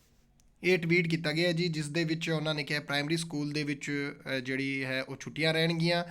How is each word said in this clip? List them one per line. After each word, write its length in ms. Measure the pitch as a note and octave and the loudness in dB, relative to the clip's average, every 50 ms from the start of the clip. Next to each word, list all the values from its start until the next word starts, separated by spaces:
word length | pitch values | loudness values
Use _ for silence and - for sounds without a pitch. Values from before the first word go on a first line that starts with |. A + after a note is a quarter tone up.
| _ _ _ _ _ _ _ _ _ _ _ - | _ _ _ _ _ _ _ _ _ _ _ -2
ਇਹ 160 | - F3 F#3 F3 | 2 4 4 4
ਟਵੀਟ 300 | E3+ E3 E3+ F3 E3 E3 | 4 4 4 4 4 2
ਕੀਤਾ 240 | E3 C#3 C3+ D3+ | 0 0 0 0
ਗਿਆ 160 | D3+ D#3+ F3 F3+ | 0 2 2 2
ਹੈ 40 | |
ਜੀ, 160 | E3+ E3 F3+ F3 | 2 2 0 0
ਜਿਸ 200 | D#3 D3+ D3+ D3 | 0 -2 -4 -2
ਦੇ 160 | D3 E3+ E3 | -2 0 0
ਵਿੱਚ 260 | D#3 D#3+ D#3+ E3 E3 | 0 0 -2 -2 0
ਉਹਨਾਂ 240 | D#3+ D3+ D3 D#3 D3+ | 0 0 0 0 -2
ਨੇ 100 | D3 C#3+ | -2 -2
ਕਿਹਾ 160 | C#3+ D3+ D3 | -2 -2 -4
ਪ੍ਰਾਇਮਰੀ 360 | D3 - C#3 C#3+ C#3+ D3 E3 | -2 -2 -2 0 0 0 0
ਸਕੂਲ 360 | E3 E3 E3 - D3 D3 D3 | -2 -2 -2 -4 -4 -2 -2
ਦੇ 120 | D3 D3+ D3+ | -2 -2 -2
ਵਿੱਚ, 500 | C#3+ D3 C#3+ - D3 C#3+ C#3+ C#3+ C#3+ - - - | -2 -4 -4 -4 -4 -2 -2 -2 -4 -6 -8 -6
ਅ, 140 | - C3+ C3 | -4 -4 -4
ਜਿਹੜੀ 440 | B2 C3 C3+ C3 C3+ C3+ C#3 C3+ C3+ | -2 -2 -2 -2 -2 -2 -2 -2 -2
ਹੈ 180 | C3 C3 C3 | -2 -2 -4
ਉਹ 140 | C3 - C#3 | -4 -6 -8
ਛੁੱਟੀਆਂ 380 | - - B2 A#2 C#3 D#3 D#3+ D#3 | -10 -10 -8 -4 0 2 2 4
ਰਹਿਣਗੀਆਂ। 500 | D#3+ D#3+ E3+ E3+ E3 E3 E3+ F3 E3+ F3 F3 | 4 2 2 2 4 4 4 4 2 0 -2